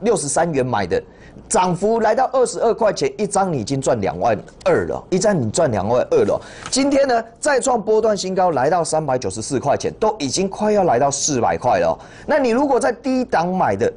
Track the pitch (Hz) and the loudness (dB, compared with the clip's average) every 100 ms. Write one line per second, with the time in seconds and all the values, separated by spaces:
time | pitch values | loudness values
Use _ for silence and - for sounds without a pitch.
0 | 190 214 147 160 170 139 127 113 92 95 | 0 0 0 -2 0 0 0 -2 0 -2
1 | - - - - - 208 185 175 208 226 | -4 -20 -20 -20 -4 0 0 0 0 2
2 | 220 214 262 269 240 - 233 208 220 175 | 2 2 2 2 0 0 0 2 0 0
3 | 135 - 208 190 190 147 104 139 156 123 | -2 -2 -2 0 0 -2 -2 -2 0 0
4 | 92 82 101 101 - - 190 139 82 65 | 0 0 0 0 -4 -6 0 0 0 -6
5 | - 185 214 185 113 - 156 104 98 123 | -4 0 2 0 0 0 0 0 0 0
6 | - 156 101 78 - - - 254 277 277 | 2 2 2 0 -4 -16 -6 -2 2 2
7 | 277 233 226 - 302 269 254 247 214 220 | 2 0 -2 -6 0 0 2 -2 2 2
8 | 220 202 185 185 180 143 135 175 156 156 | 2 0 -2 0 2 2 2 2 0 -2
9 | 151 127 98 110 110 135 139 113 90 76 | 0 -2 -2 -6 -4 -2 0 0 -2 -2
10 | 220 214 139 151 190 - 214 208 175 120 | -2 -2 -4 -2 -4 -2 0 2 2 2
11 | 139 143 - 131 104 82 123 98 82 78 | 2 0 -2 0 0 0 0 2 2 -2
12 | - - - 294 254 226 285 247 262 226 | -8 -16 -2 0 2 2 2 2 0 -4
13 | 269 254 247 - 175 185 139 101 104 | -2 -2 0 0 0 0 0 2 0